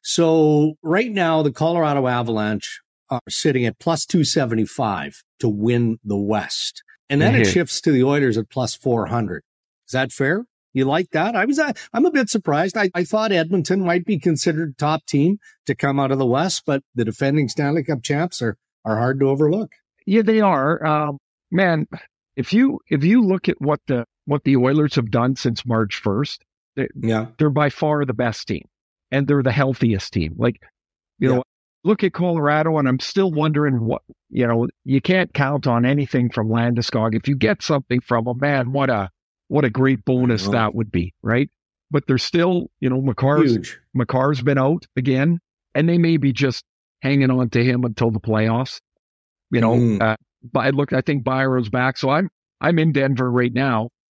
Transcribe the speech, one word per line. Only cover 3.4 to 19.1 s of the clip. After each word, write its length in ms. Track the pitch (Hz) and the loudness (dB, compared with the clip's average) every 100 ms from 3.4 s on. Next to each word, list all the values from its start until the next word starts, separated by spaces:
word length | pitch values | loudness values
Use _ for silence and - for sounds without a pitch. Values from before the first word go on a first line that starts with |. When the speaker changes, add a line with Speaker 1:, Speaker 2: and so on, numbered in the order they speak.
| 156 131 120 | 0 0 -2
Speaker 1:
at 100 | - | -2
plus 260 | 165 160 - | -4 -4 0
two 160 | 175 | 0
seventy-five 960 | 143 160 123 113 104 - 113 92 71 - _ _ | 0 0 -2 -2 -2 -4 -4 -4 -8 -16 _ _
to 80 | 117 | -4
win 520 | 104 110 120 117 117 | -2 0 0 0 -4
the 140 | 104 101 | -4 -4
West. 680 | 101 107 - - - - _ _ - | -2 -4 -4 -6 -8 -10 _ _ -4
And 140 | 143 | 0
then 140 | 180 262 | 2 4
it 60 | |
Speaker 2:
Mm-hmm. 80 | 101 | 4
Speaker 1:
shifts 280 | 175 165 - | 2 0 -2
to 100 | 165 | 2
the 120 | 135 | 2
Oilers 360 | 131 143 135 110 | 2 2 0 0
at 100 | 110 | -4
plus 240 | 131 117 | -6 -6
four 320 | - 131 117 92 | -4 -2 -2 -2
hundred. 380 | 120 104 80 - _ _ _ - | -4 -4 -8 -14 _ _ _ -6
Is 40 | |
that 200 | 127 131 | -4 -4
fair? 340 | - 135 190 247 _ _ | -2 -2 -2 -6 _ _
You 120 | 131 135 | -2 0
like 260 | 156 180 | 0 -2
that? 240 | 156 196 220 | -2 -2 -2
I 100 | 226 | 0
was, 140 | 285 | 0
uh, 120 | 294 - - | -2 -6 -6
I'm 140 | 226 339 | 0 2
a 40 | |
bit 160 | 277 226 | 2 0
surprised. 480 | 214 165 147 190 220 | -2 0 0 0 -2
I, 140 | 190 175 | -2 -2
I 80 | |
thought 280 | 180 214 220 | -2 -2 0
Edmonton 500 | 180 165 185 151 190 180 | 0 2 -2 0 0 2
might 180 | 180 | 0
be 140 | 175 175 | 0 0
considered 640 | 180 151 175 156 160 131 | 0 0 0 -2 -4 -4
top 260 | 147 156 - | -2 -2 -2
team 320 | 143 160 208 - _ - | 0 2 0 -8 _ -6
to 80 | 127 | -2
come 240 | 143 139 | 0 0
out 120 | 135 | 0
of 60 | 135 | 0
the 80 | 127 | 0
West, 380 | 131 180 - - | 0 0 -4 -2
but 160 | 139 - 120 | -4 -4 -4
the 100 | 110 | -4
defending 420 | - 135 151 127 | -2 0 0 0
Stanley 340 | - 143 160 | -2 -2 -2
Cup 180 | 139 135 | -2 -6
champs 400 | - 147 175 - | -4 -2 -2 -4
are, 160 | 117 - _ _ | -4 -6 _ _
are 140 | 110 110 | -4 0
hard 220 | 123 | 0